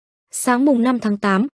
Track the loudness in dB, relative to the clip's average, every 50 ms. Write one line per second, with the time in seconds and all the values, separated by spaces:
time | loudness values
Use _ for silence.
0 | _ _ _ _ _ _ -10 -4 -2 0 0 2 2 2 2 2 2 0 -2 -2
1 | -2 -4 -4 -2 -2 0 0 0 0 -2 -6